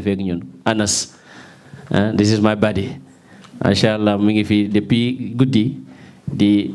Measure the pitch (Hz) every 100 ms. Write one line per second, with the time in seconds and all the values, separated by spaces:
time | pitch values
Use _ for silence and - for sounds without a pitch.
0 | 101 98 95 85 - - 113 110 104 -
1 | - - - - - - - - - 95
2 | 107 101 104 110 107 107 107 95 - -
3 | - - - - - - - 95 113 107
4 | 104 101 104 107 101 104 101 104 101 117
5 | 120 127 104 120 135 117 107 - - -
6 | - - - 101 101 104 -